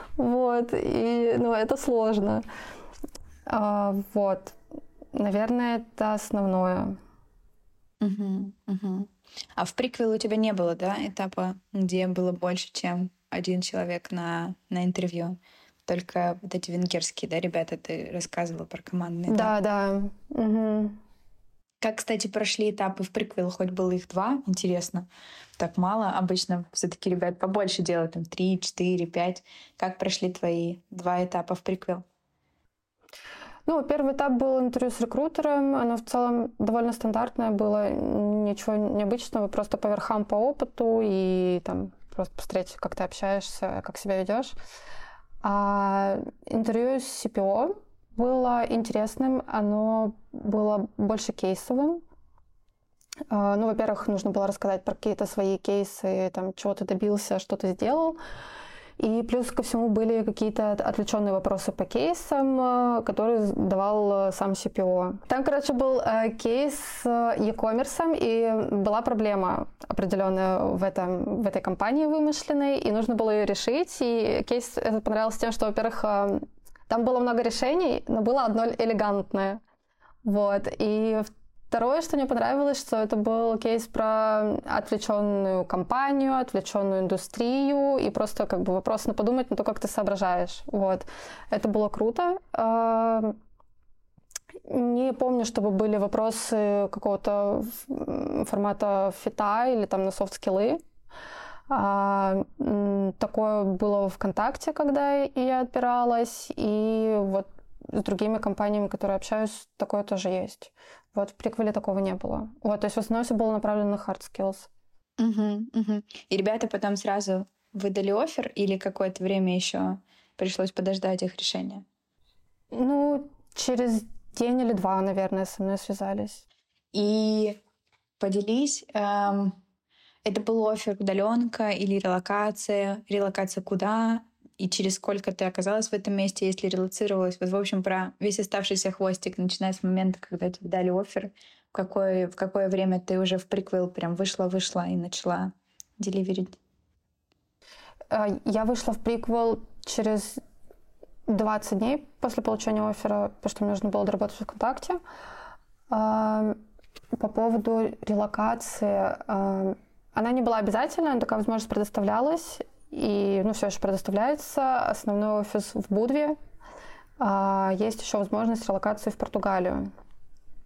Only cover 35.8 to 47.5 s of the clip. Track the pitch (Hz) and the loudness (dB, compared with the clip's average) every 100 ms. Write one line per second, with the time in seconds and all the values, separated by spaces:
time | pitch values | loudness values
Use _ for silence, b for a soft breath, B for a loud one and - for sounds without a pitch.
35.8 | 240 233 233 247 240 240 233 - 214 226 | 2 -2 2 4 4 2 0 0 2 4
36.8 | 233 233 220 220 247 - 226 202 208 208 | 2 0 0 2 0 0 0 2 4 4
37.8 | 208 - - 214 208 208 208 202 - 214 | 2 0 0 2 2 2 2 0 0 2
38.8 | 208 208 208 240 - 233 202 208 208 - | 2 2 2 0 -2 -2 0 0 -2 0
39.8 | 214 208 - 214 208 208 247 294 - - | 0 0 0 0 2 2 2 0 -4 0
40.8 | 233 226 220 190 185 185 180 180 175 180 | 2 2 2 2 2 2 2 0 -2 -4
41.8 | 196 - - - 180 - - 190 185 - | -6 -10 -10 -6 -6 -6 -4 -4 -4 -8
42.8 | 190 - 185 - 196 196 - - 190 190 | -8 -4 -6 -4 -2 -2 -4 -6 -4 -4
43.8 | 196 - 202 190 185 214 262 - B B | -8 -10 -2 -2 0 -2 -2 -8 B B
44.8 | B B B B B - 208 202 202 202 | B B B B B -6 0 2 2 2
45.8 | 202 196 196 196 - - - 226 220 220 | 2 2 2 0 -4 -12 -4 -2 0 2
46.8 | 247 262 262 - 220 208 196 | 2 0 -4 -6 -4 0 2